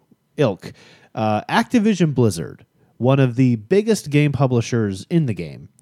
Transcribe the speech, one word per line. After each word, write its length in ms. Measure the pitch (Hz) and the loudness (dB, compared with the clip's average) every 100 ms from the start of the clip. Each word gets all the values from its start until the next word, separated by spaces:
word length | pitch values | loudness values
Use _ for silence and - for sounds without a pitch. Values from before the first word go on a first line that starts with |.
| _ _ _ - | _ _ _ -2
ilk. 360 | 127 92 - - - - _ | -2 -2 -12 -20 -20 -20 _
Uh, 280 | - 110 107 - | -6 -2 -2 -2
Activision 680 | 180 - 247 208 185 160 | -2 0 0 2 0 0
Blizzard, 500 | 131 113 82 58 - _ _ _ - | 2 0 0 -8 -14 _ _ _ -4
one 200 | 120 139 | 0 2
of 160 | 127 117 | 2 2
the 200 | 127 117 | 2 2
biggest 540 | 104 190 214 208 147 | 0 0 2 -2 0
game 200 | 143 147 | 0 2
publishers 760 | 139 135 123 - 120 107 95 - | 2 0 0 0 -2 -2 -4 -2
in 160 | 170 139 | -2 0
the 80 | |
game. 340 | 87 80 64 - _ | -4 -10 -14 -20 _